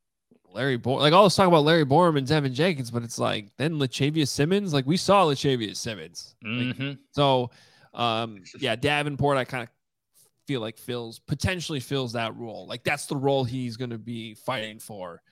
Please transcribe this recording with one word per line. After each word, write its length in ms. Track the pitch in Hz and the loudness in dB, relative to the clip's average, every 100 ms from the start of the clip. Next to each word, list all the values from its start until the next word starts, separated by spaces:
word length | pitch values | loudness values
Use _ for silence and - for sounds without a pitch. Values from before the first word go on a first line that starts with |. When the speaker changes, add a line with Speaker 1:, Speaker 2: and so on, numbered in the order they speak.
| _ _ _ _ | _ _ _ _
Speaker 1:
Larry 340 | _ 107 135 123 | _ -4 -2 -2
Borom?" 220 | 117 131 | -2 2
Like, 120 | 147 | 6
all 120 | 180 | 8
this 100 | 202 - | 8 6
talk 120 | 185 | 6
about 160 | 165 | 6
Larry 200 | 147 165 135 | 6 4 4
Borom 320 | 151 175 147 | 6 4 4
and 80 | 127 | 2
Devin 280 | 156 139 | 2 0
Jenkins, 360 | 127 185 143 113 | 0 0 0 -4
but 120 | 117 | -6
it's 160 | 117 - | -6 -4
like, 300 | 113 101 104 - | -2 -4 -8 -4
then 180 | 151 151 | -4 -2
Latavius 500 | 131 - 143 160 143 | -2 0 0 0 -2
Simmons, 440 | - 151 196 196 | 0 0 0 0
like, 140 | 143 131 | -2 0
we 100 | 180 | 0
saw 280 | - 196 | 4 4
Latavius 520 | 165 139 143 123 101 92 | 4 2 0 0 -2 -6
Simmons. 580 | 120 101 82 - - _ | -8 -10 -12 -18 -20 _
Like, 100 | 104 123 127 107 | -8 -6 -6 -6
Speaker 2:
Mm-hmm. 160 | 139 135 _ | -8 -10 _
Speaker 1:
so, 380 | 143 139 131 123 _ _ _ _ | 0 4 4 0 _ _ _ _
um, 480 | 110 120 113 117 101 - - | -4 -2 -2 -4 -10 -18 -6
yeah, 180 | 127 113 | -4 -2
Davenport, 600 | 143 147 147 135 143 139 | 0 0 -2 -2 0 0
I 60 | |
kinda 240 | 120 127 113 _ _ _ _ _ _ _ - | -2 -8 -12 _ _ _ _ _ _ _ -6
feel 140 | 131 | -6
like 160 | 110 - | -6 -10
fills, 420 | - 120 117 117 | -10 -8 -10 -12
potentially 640 | - 147 190 180 156 143 | -8 -4 -4 -4 -6 -8
fills 320 | - 139 123 | -4 -4 -2
that 240 | 117 113 110 | -4 -6 -6
role. 300 | 117 95 87 | -12 -12 -10
Like, 180 | 120 | -6
that's 220 | 170 143 - | -4 -4 -4
the 100 | 147 | -2
role 280 | 139 135 | 2 2
he's 320 | 123 127 123 110 | 0 -4 -6 -8
gonna 220 | 123 113 | -8 -8
be 360 | 113 117 113 | -10 -10 -12
fighting 440 | 107 - 123 110 110 | -12 -6 -6 -6 -12
for, 440 | - 104 87 82 _ | -16 -14 -14 -14 _